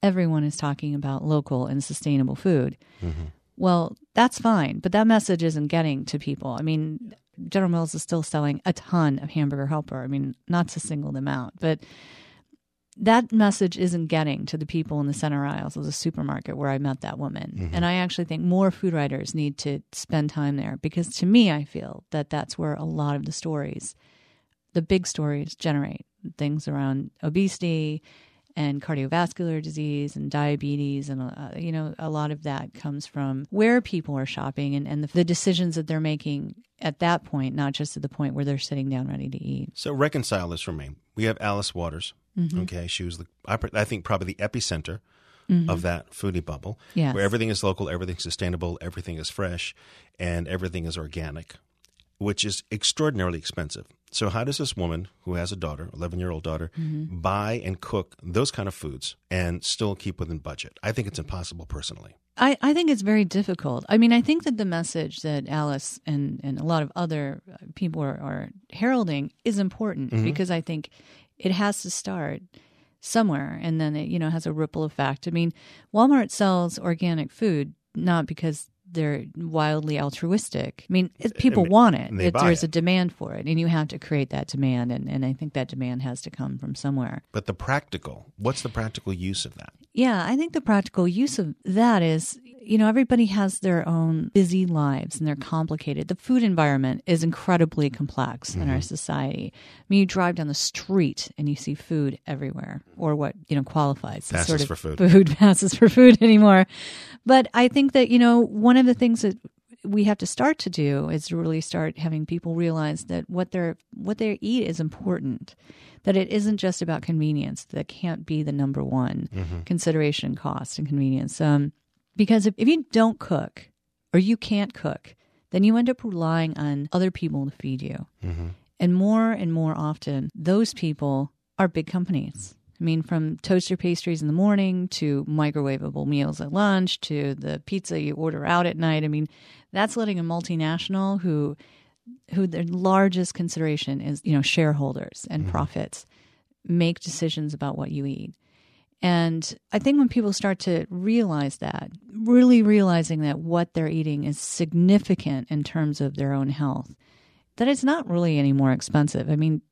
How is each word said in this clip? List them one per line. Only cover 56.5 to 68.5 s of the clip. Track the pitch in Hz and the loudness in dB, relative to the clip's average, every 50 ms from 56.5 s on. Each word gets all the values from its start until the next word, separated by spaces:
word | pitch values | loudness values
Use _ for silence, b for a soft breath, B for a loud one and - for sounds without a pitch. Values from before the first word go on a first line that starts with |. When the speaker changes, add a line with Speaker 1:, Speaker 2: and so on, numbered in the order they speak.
| 78 80 82 82 - 165 | -6 -6 -8 -8 -8 -8
Speaker 1:
Mm-hmm. | 160 151 151 151 156 117 92 85 | -8 -6 -6 -8 -8 -8 -8 -4
Speaker 2:
buy | 82 92 98 104 104 110 117 120 - | -2 -2 -2 -2 -2 -4 -6 -6 -6
and | 92 92 - | -8 -8 -8
cook | - - 113 98 87 _ - - | -8 -6 -4 -4 -4 _ -14 -16
those | - 87 87 110 143 - | -12 -4 -2 -2 -2 -2
kind | - - 98 95 | -4 -6 -6 -6
of | - | -8
foods | - - 73 65 65 - - - _ _ - | -8 -12 -12 -10 -10 -12 -12 -12 _ _ -6
and | 92 92 90 87 87 85 - | -4 -2 -2 -2 -4 -4 -4
still | - - - 113 101 95 | -6 -4 -2 -2 -4 -4
keep | - - 98 87 - | -4 -8 -10 -6 -6
within | 85 80 82 | -8 -6 -8
budget? | 76 - 78 71 - - - _ - | -10 -8 -12 -12 -12 -14 -16 _ -8
I | - 107 | -6 -4
think | 110 127 104 98 | -4 -4 -6 -6
it's | - - | -6 -8
impossible | 76 - 95 90 87 - 85 82 78 | -8 -8 -8 -10 -10 -10 -12 -14 -12
personally. | - - 73 - - - - 50 50 _ _ _ _ - | -12 -12 -10 -10 -12 -12 -14 -20 -20 _ _ _ _ -2
Speaker 1:
I, | - 247 277 269 - | 2 2 2 2 2
I | 254 285 302 | 2 2 2
think | 339 339 302 | 4 4 2
it's | 269 208 | 2 2
very | 190 208 214 214 202 | 2 2 4 4 4
difficult. | 165 - 196 196 - 175 - - 139 120 123 - - | 2 0 -2 -2 -2 -4 -4 -4 -4 -4 -4 -2 2
I | 208 | 4
mean, | 220 233 233 | 6 6 8
I | 233 240 | 6 6
think | 240 294 311 339 - | 4 2 0 0 0
that | 311 233 220 | -2 -2 -2
the | 208 | -2
message | 185 170 165 165 - - 165 156 156 - - | -2 -2 -2 -4 -4 -4 -6 -6 -6 -8 -8
that | - 156 147 143 127 - | -6 -4 -4 -4 -4 -4
Alice | 151 151 147 147 139 139 - - - - - | -4 -2 -2 -2 -4 -4 -6 -10 -12 -10 -6
and, | 160 147 143 143 147 - - - | -4 -2 -2 -2 -4 -6 -6 -8
and | 139 127 - | -8 -6 -4
a | 151 | -2
lot | 165 165 156 | 0 0 0
of | 147 139 - | 0 -2 -4
other, | 180 175 160 160 151 143 139 151 - _ 190 | -4 -4 -2 -2 -4 -4 -6 -8 -12 _ -20
uh, | - - - - - | -20 -20 -20 -18 -8
people | - 190 165 160 160 | -6 -6 -4 -4 -4
are, | 143 139 - - | -4 -4 -6 -6
are | 143 139 - - - - | -8 -8 -8 -8 -10 -12